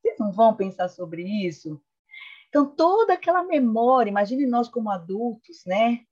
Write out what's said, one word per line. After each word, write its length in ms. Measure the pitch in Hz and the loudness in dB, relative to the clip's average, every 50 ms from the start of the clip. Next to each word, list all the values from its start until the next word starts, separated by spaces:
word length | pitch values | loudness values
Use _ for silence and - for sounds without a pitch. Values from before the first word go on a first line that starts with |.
Vocês 160 | _ 466 - - | _ -2 -2 -2
não 140 | 220 202 | -4 -4
vão 240 | 180 202 226 220 220 | 2 4 4 4 4
pensar 320 | 220 196 190 190 - 180 180 | 2 -4 -6 -4 -6 -6 -6
sobre 340 | - - 180 165 165 165 175 190 208 208 190 | -6 -10 -12 -10 -10 -10 -8 -6 -4 -2 -4
isso? 320 | 175 156 - - 160 156 143 _ _ _ _ _ _ - - - - - - _ _ | -4 -6 -8 -12 -12 -12 -12 _ _ _ _ _ _ -20 -20 -20 -20 -20 -20 _ _
Então, 160 | - 294 277 277 - | 0 0 0 0 0
toda 380 | - 320 339 381 440 453 415 | 2 2 4 4 4 4 2
aquela 300 | 370 359 - 339 349 370 359 | 2 0 0 0 0 0 0
memória, 640 | 370 339 294 254 233 220 226 233 247 262 254 233 202 | 0 0 0 2 2 2 2 2 4 4 4 2 2
imagine 380 | 196 202 208 202 254 269 285 | 0 -2 -2 -2 -2 -2 -2
nós 200 | 254 240 240 240 | 0 0 0 -2
como 240 | 240 - 240 220 208 | -2 -4 -6 -4 -4
adultos, 720 | 196 180 165 175 190 214 240 240 220 - _ - 165 - - | -6 -6 -6 -8 -6 -4 -4 -6 -6 -8 _ -20 -20 -18 -8
né? 340 | 180 185 208 226 240 240 233 _ _ | -4 0 0 2 0 0 -4 _ _